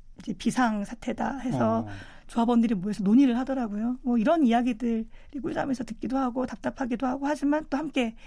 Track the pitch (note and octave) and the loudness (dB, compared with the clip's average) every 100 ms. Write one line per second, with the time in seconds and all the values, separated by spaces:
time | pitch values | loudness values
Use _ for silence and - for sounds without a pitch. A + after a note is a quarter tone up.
0 | - - - F#3+ B3 - A#3+ G#3+ G3+ A#3+ | -20 -14 -10 -4 -2 2 2 0 -6 -8
1 | - - A3 C4+ C4 A#3+ A3+ A3+ A3 - | -8 -4 -4 -4 -2 0 2 2 -2 -8
2 | - - - - A#3 A#3+ A#3 G3 G3 G#3 | -14 -18 -6 0 4 4 4 2 -2 0
3 | F#3+ A3+ C#4 A#3 C4 C4+ A3+ G3+ A3+ B3+ | 4 6 6 4 0 -2 -2 -2 -4 -2
4 | B3+ A#3+ G#3+ E4+ B3+ A#3 B3+ A3 A#3+ A3+ | 0 2 4 6 6 4 2 0 -2 -2
5 | A3 - - D4 A3+ - D4+ B3+ A#3+ - | -4 -12 -14 -8 -6 -4 -2 -4 -6 -6
6 | G#3+ C4 C4 A#3+ B3+ - B3 - B3+ A#3 | -4 -2 -2 -2 -6 -4 -6 -4 -4 -2
7 | C4 C4+ C#4 D4+ C#4 D4+ D#4+ C4+ D#4 C4 | -2 -2 -2 0 0 0 0 -4 -2 -2
8 | A#3 A3+ | -2 -4